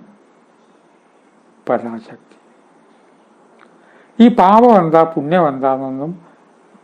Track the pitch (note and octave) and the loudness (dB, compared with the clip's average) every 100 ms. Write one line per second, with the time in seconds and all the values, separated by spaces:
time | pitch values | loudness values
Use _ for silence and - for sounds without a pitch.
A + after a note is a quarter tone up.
0 | - _ _ _ _ _ _ _ _ _ | -14 _ _ _ _ _ _ _ _ _
1 | _ _ _ _ _ _ - A#2+ A#2 A2+ | _ _ _ _ _ _ -8 -8 -8 -16
2 | - - _ _ _ _ _ _ _ _ | -18 -20 _ _ _ _ _ _ _ _
3 | _ _ _ _ _ _ _ _ _ _ | _ _ _ _ _ _ _ _ _ _
4 | _ - A#3 A#3+ F#3 A3 B3 G#3 E3 D#3+ | _ 0 2 4 4 4 4 4 2 0
5 | E3 D#3+ C#3+ F3+ D3+ C3+ C3+ C3+ C3+ C3 | 0 -4 -4 -2 -2 -4 -4 -6 -8 -10
6 | D3+ F3+ _ _ _ _ _ _ | -12 -14 _ _ _ _ _ _